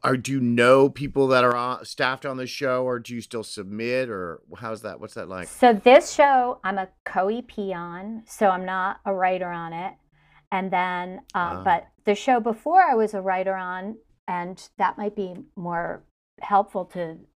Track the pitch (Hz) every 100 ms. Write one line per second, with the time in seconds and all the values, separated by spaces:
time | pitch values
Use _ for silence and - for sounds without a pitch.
0 | 135 131 123 139 123 120 120 135 139 135
1 | 143 139 135 127 123 120 123 120 82 -
2 | 131 135 143 131 127 - 139 127 127 123
3 | 117 120 107 117 107 - 95 104 117 127
4 | 127 101 90 82 _ 87 113 110 107 71
5 | 110 - 87 92 87 - 247 220 240 269
6 | 349 - 285 269 247 254 - 202 185 _
7 | - - 190 226 240 - 196 180 175 170
8 | 196 226 - - 208 185 185 185 185 -
9 | - 190 185 185 180 175 165 165 185 -
10 | _ _ _ _ _ 190 190 180 180 180
11 | 180 185 - 190 175 180 190 170 - _
12 | - 202 - 247 226 226 - 349 349 240
13 | 214 202 190 185 190 190 185 185 190 220
14 | _ _ - 180 175 185 - _ 185 -
15 | 208 208 185 180 - - 175 175 170 170
16 | _ _ _ _ - 202 208 208 180 180
17 | 170 165 -